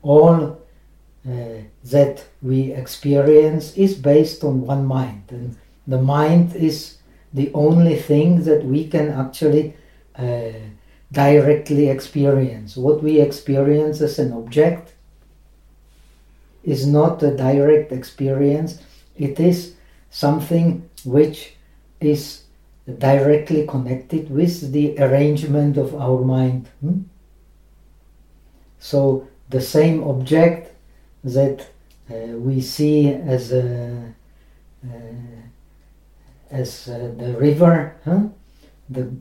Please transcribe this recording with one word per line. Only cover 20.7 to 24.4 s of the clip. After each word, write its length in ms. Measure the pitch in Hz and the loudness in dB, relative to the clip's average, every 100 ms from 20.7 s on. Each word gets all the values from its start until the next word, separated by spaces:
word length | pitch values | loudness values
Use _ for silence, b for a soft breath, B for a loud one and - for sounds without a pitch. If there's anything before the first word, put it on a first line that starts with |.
| - - - | -2 -10 -14
which 520 | 127 139 151 - - _ _ _ _ - | -2 2 2 -2 -20 _ _ _ _ -4
is 440 | 151 147 - - _ _ _ _ - 127 | -2 -2 -4 -18 _ _ _ _ -16 -4
directly 680 | 135 139 139 151 151 156 151 | 2 4 4 2 2 -2 -2
connected 600 | 131 127 127 - 165 151 | -4 -6 -8 -6 -8 -4
with 420 | 139 | 0